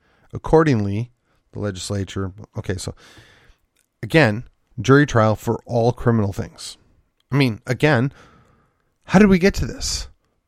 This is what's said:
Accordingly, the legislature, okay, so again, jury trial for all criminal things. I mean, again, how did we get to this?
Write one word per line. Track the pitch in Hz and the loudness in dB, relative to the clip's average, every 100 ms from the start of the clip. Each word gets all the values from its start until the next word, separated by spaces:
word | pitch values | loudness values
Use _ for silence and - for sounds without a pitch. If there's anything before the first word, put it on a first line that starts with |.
| _ _ _ | _ _ _
Accordingly, | 110 - 160 160 113 101 101 120 _ _ _ _ | -14 0 2 4 0 -2 -6 -8 _ _ _ _
the | 107 | -10
legislature, | 104 90 - 101 95 101 95 101 - - | -8 -8 -8 -8 -6 -8 -8 -10 -18 -12
okay, | - 92 | -10 -8
so | - - - - _ _ _ _ _ _ _ _ | -10 -14 -18 -20 _ _ _ _ _ _ _ _
again, | 110 165 120 107 - _ _ - | 0 2 4 0 -10 _ _ -2
jury | 101 139 147 | 4 4 4
trial | 117 110 104 | 2 2 0
for | - 110 - | -4 -6 -4
all | 117 117 | 0 0
criminal | 117 120 113 101 | 0 0 0 0
things. | 98 87 - - - _ _ _ _ - | -6 -12 -14 -20 -20 _ _ _ _ -6
I | 135 | -2
mean, | 131 101 - | -2 -2 -6
again, | 123 151 127 139 - - _ _ _ _ _ _ _ - | 0 2 2 0 -6 -20 _ _ _ _ _ _ _ 0
how | 185 | 4
did | 208 | 6
we | 185 | 4
get | 196 - | 2 0
to | - | -6
this? | - - - - _ _ _ | -6 -8 -8 -12 _ _ _